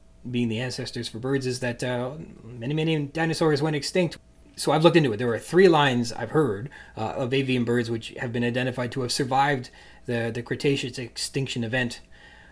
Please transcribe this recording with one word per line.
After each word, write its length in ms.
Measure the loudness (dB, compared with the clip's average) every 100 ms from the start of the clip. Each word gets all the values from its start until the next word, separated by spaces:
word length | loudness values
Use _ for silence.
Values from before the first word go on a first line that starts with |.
| -20 -16 -6
being 200 | -2 0
the 100 | -2
ancestors 480 | -4 -6 -8 -8 -8
for 120 | -6
birds 260 | -2 0 0
is 140 | -2
that, 220 | -4 -4
uh, 280 | -4 -2 -4 -8 -14 -16
many, 300 | -16 -10 -4
many 320 | -2 0 0 -2
dinosaurs 560 | -2 -2 2 2 2
went 140 | 0 -2
extinct. 420 | -2 0 0 -2 -18 -20 -16 -4
So 160 | 0
I've 120 | 6
looked 140 | 6 6
into 160 | 4
it. 40 | 0
There 140 | 0
are 80 | -2
three 280 | 2 6 8
lines 440 | 8 4 2 0
I've 200 | -4 -2
heard, 380 | 2 2 0 -8 -14 -14 -6
uh, 160 | -6 -2
of 180 | 0
avian 300 | 0 2 0
birds 280 | 2 0 0
which 180 | -4 -8 -8
have 140 | -4
been 100 | -2
identified 480 | 0 0 -2 -2 -4
to 80 | -2
have 100 | -2
survived 580 | 0 2 2 2 0 -4 -16 -20 -12 -4
the, 260 | -2 -2
the 80 | -4
Cretaceous 560 | -6 -2 0 0 -2 -8
extinction 680 | -10 -8 -6 -4 -4 -4
event. 380 | -2 0 -2 -4 -16 -20 -20 -20 -20